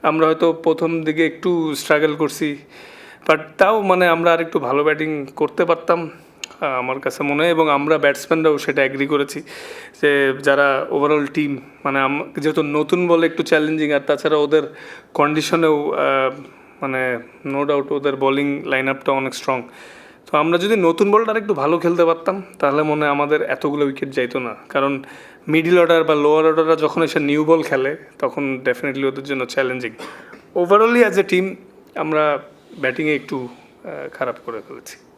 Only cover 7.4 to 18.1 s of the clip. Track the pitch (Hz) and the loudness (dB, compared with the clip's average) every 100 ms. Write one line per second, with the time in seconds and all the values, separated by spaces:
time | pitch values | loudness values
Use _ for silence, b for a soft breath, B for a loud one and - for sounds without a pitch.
7.4 | 170 160 156 139 147 156 143 139 - 165 | 2 2 2 2 2 2 2 0 -2 2
8.4 | 160 143 - 139 135 135 139 147 139 143 | 2 2 -2 0 0 -2 -2 0 -2 -8
9.4 | - B B B B - 147 143 139 135 | -14 B B B B -2 0 2 0 0
10.4 | 143 139 143 135 - 151 143 151 139 147 | 2 2 2 0 -2 0 2 0 0 -2
11.4 | 147 135 - - 143 135 135 143 - - | -2 -4 -12 -10 -4 -2 0 -2 -6 -4
12.4 | 147 156 151 151 151 180 175 170 165 165 | -2 0 -2 -2 0 0 4 4 2 -2
13.4 | 170 160 151 156 151 143 143 143 156 151 | 2 2 2 -2 0 -2 0 -2 2 2
14.4 | 147 156 143 B B B B - 147 151 | 2 2 0 B B B B -2 0 0
15.4 | 151 170 160 147 147 143 139 135 131 143 | 0 2 2 2 0 0 0 2 0 -4
16.4 | 139 - - - 139 131 127 120 120 - | -18 -20 -20 -10 -6 -2 -2 -4 -8 -14
17.4 | 139 139 143 143 139 147 139 | -6 -4 0 0 0 -2 -2